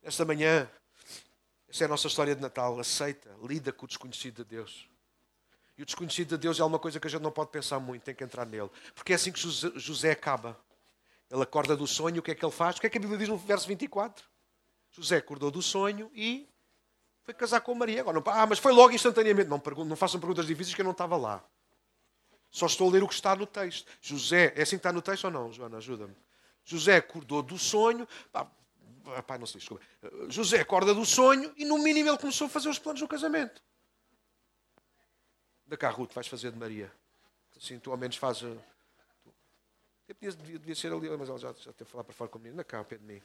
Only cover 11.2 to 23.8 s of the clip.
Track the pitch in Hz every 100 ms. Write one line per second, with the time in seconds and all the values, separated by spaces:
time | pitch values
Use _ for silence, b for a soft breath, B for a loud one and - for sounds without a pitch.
11.2 | _ 131 131 151 139 147 143 - 160 170
12.2 | 165 156 160 - 170 175 226 226 202 208
13.2 | 202 208 190 202 170 190 285 202 220 -
14.2 | - _ _ _ _ _ _ - 156 170
15.2 | - 143 143 147 175 196 196 208 220 220
16.2 | 220 254 285 _ _ _ _ _ _ _
17.2 | - 233 233 233 233 240 240 220 247 160
18.2 | 175 208 220 208 269 247 247 233 247 220
19.2 | 220 202 180 143 147 143 160 156 190 180
20.2 | 170 175 160 156 175 - 185 180 175 170
21.2 | 117 101 - _ _ _ _ _ _ _
22.2 | _ _ _ - 170 - 185 190 196 -
23.2 | 202 196 202 - 190 170